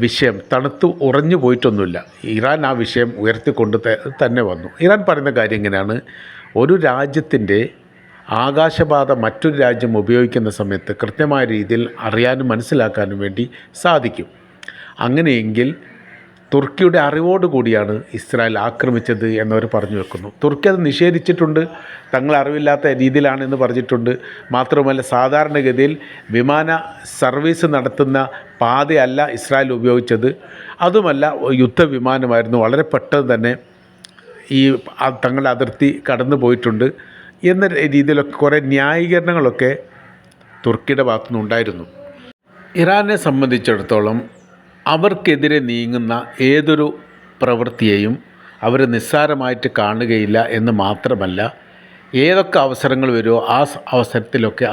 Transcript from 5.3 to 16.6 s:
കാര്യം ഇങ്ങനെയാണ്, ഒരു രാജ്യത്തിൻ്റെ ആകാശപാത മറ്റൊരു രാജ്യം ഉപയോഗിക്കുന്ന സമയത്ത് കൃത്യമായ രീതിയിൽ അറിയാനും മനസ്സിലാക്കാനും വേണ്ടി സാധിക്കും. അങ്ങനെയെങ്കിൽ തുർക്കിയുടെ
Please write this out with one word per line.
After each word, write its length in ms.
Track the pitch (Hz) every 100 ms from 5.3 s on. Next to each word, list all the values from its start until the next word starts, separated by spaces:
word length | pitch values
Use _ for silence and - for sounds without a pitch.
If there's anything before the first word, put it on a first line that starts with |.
| 120
കാര്യം 200 | 107 110
ഇങ്ങനെയാണ്, 340 | 101 98 101 123 - - - - - 110
ഒരു 120 | 139 185 151
രാജ്യത്തിൻ്റെ 720 | 127 143 151 151 131 98 101 120 - _ _ - - - 110
ആകാശപാത 680 | 135 143 160 160 156 147 135 120
മറ്റൊരു 320 | 110 - 160 143
രാജ്യം 300 | 123 113 117 110
ഉപയോഗിക്കുന്ന 480 | 101 123 120 120 110 101
സമയത്ത് 320 | 101 95 - -
കൃത്യമായ 420 | 107 - 147 139 120
രീതിയിൽ 280 | 107 101 117 120 - 110
അറിയാനും 400 | 110 123 131 127
മനസ്സിലാക്കാനും 680 | 113 117 143 107 110 98 98
വേണ്ടി 200 | 101 95 120 - - -
സാധിക്കും. 460 | 180 160 120 - 82 - _ - - - - - 120
അങ്ങനെയെങ്കിൽ 640 | 143 165 120 107 110 131 170 - - - - - _ _
തുർക്കിയുടെ 460 | 139